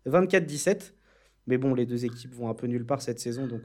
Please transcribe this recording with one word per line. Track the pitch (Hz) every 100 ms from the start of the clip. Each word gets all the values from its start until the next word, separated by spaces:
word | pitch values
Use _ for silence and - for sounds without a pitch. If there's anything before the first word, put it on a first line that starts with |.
| 131
vingt-quatre | 175 185 190 151
dix-sept. | 147 180 196 - _ _ _ _ _ -
Mais | 127
bon, | 135
les | 123 117
deux | 120
équipes | 120 - 127 120
vont | 113
un |
peu | 110 123
nulle | 120 120
part | 135
cette | - 117
saison, | 120 120 131
donc, | 117